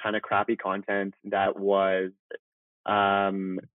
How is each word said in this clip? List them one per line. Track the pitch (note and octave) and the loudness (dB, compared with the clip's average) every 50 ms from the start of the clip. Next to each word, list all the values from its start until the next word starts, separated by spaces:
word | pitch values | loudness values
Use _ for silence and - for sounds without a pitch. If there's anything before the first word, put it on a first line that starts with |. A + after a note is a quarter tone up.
kinda | - G#2+ G#2 A2 | -6 -4 -4 -4
crappy | - - A2 G2+ G#2 - A2+ | -2 0 0 0 2 0 -2
content | - - F#2+ F#2+ G2+ - - G2+ G2+ G2 G2 - _ - | -2 -2 -4 -4 -4 -2 -2 -2 -2 -2 -4 -6 _ -8
that | G2+ G2+ G2 G2 G2 - - | -4 0 0 0 0 0 0
was, | G2 G2+ G2 G2 F#2+ F#2+ F#2+ F#2+ F#2+ F#2 F#2+ _ _ - - - _ _ _ _ _ _ _ _ - | 0 2 4 4 4 4 2 0 -2 -4 -6 _ _ -18 -18 -18 _ _ _ _ _ _ _ _ -4
um, | G2+ G#2 G2+ G2+ G2 G2 G2 G2 G2 G2 G2 F#2+ F#2+ F#2 - - - _ | 0 2 2 4 4 4 4 2 0 0 -2 -4 -4 -6 -8 -10 -12 _